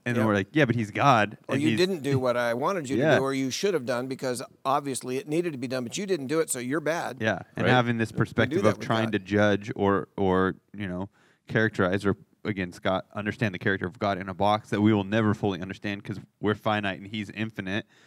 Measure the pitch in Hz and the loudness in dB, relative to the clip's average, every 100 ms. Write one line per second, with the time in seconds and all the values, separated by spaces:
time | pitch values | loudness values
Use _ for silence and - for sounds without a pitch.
0 | 120 113 110 101 98 151 139 120 104 104 | -4 0 2 2 2 2 2 2 -2 2
1 | 139 117 104 - - 139 147 113 185 180 | 4 6 4 -2 -6 -2 2 2 0 0
2 | 139 135 127 120 120 117 156 196 131 131 | 0 0 2 2 0 0 0 -2 -2 0
3 | 151 127 135 135 135 120 196 165 120 120 | 4 4 2 -2 -2 -2 0 0 0 -2
4 | 131 131 131 123 123 _ 139 139 143 123 | -4 -4 -4 -6 -8 _ -2 0 -2 -6
5 | 127 127 147 156 175 139 127 131 120 160 | -6 -6 -2 -2 -2 -4 -6 -4 -6 -6
6 | 196 175 131 160 156 127 123 156 147 170 | -4 -4 -2 -2 -2 -4 -4 -2 -2 -2
7 | 117 127 110 98 - - 92 127 120 117 | -4 -2 -2 -2 -4 -2 4 4 4 0
8 | 110 - 110 - 113 165 208 - - 113 | -2 -2 -2 2 2 4 2 2 0 0
9 | 110 107 92 104 104 101 101 - 98 98 | 0 -2 0 4 4 2 -2 0 2 2
10 | - - 98 92 92 - _ 101 98 90 | 0 0 4 4 4 0 _ -10 -8 -6
11 | 98 _ _ _ - 123 110 - 92 98 | -10 _ _ _ -2 2 2 2 2 2
12 | 98 90 - _ - 98 90 85 101 95 | 0 0 -4 _ -6 -4 -6 -4 -2 -2
13 | - 104 104 - 110 90 110 95 92 - | -4 -8 -6 -2 -2 -2 -2 0 -4 -4
14 | 104 95 98 87 101 107 - 104 107 104 | -2 -2 -6 -2 0 0 0 2 4 4
15 | 98 113 107 98 104 90 92 95 104 101 | 2 2 2 2 0 -2 -6 -8 -8 -8
16 | - 104 - _ 101 104 113 107 101 92 | -10 -12 -14 _ -2 -2 0 0 -2 -6
17 | 98 110 98 - 110 107 95 104 - _ | -8 -8 -6 -6 -8 -6 -6 -6 -8 _